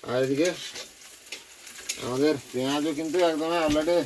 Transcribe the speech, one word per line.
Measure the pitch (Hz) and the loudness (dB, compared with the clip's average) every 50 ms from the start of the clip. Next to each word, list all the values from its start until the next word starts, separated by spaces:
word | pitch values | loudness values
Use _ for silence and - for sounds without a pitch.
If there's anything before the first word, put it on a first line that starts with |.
আর | - - 120 127 131 | -6 -2 0 0 2
এদিকে | 131 143 139 165 185 165 - - - - - - - - - - - - - - - - - - - - - - - - - - - - - | 2 2 2 2 2 0 -2 -10 -12 -12 -12 -14 -14 -16 -20 -20 -20 -20 -20 -16 -16 -16 -16 -16 -20 -20 -20 -18 -18 -16 -14 -8 -8 -8 -6
আমাদের | - 117 123 131 143 151 151 131 - - | -4 -4 0 2 4 4 2 2 -4 -6
পেঁয়াজও | - 123 131 135 143 147 147 160 151 | -4 -2 0 0 0 0 0 -2 -2
কিন্তু | 143 160 160 147 180 | -2 -4 0 2 4
একদম | 175 170 160 147 160 165 | 4 4 2 0 0 0
already | 170 175 160 151 - 151 156 165 175 175 147 | 0 2 2 2 2 2 4 4 4 2 2